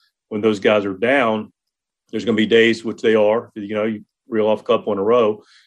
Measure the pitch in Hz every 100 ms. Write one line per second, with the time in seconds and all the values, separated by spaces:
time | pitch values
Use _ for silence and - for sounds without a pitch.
0 | _ _ _ - 110 101 113 107 101 92
1 | 117 139 113 110 107 _ _ _ _ _
2 | _ 110 107 110 104 113 113 110 113 104
3 | 117 110 104 113 117 110 101 107 113 107
4 | - _ - 110 107 107 - 113 - 98
5 | 101 123 107 107 _ _